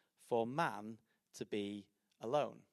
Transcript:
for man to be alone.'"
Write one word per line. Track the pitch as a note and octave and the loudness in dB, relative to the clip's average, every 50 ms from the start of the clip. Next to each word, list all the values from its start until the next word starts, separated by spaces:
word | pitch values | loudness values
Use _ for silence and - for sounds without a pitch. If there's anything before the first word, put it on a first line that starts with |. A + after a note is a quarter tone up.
| _ _ _ _ - - | _ _ _ _ -2 2
for | B2 A#2 A#2 | 4 4 4
man | A#2 C3 D3+ E3+ C#3+ G#2 G2+ G#2 A2 A2+ G#2+ _ _ _ _ _ _ - | 4 2 2 0 0 0 -4 -6 -8 -10 -12 _ _ _ _ _ _ -12
to | - A2+ | -10 -6
be | G#2 - G#2+ G2+ G2+ G#2 G#2 G2 - _ _ _ _ _ _ | -2 -2 -2 0 -2 -4 -6 -10 -14 _ _ _ _ _ _
alone.'" | - A2+ C3 D3 C3+ A2 A2+ - - _ | -4 0 2 2 0 0 -4 -10 -18 _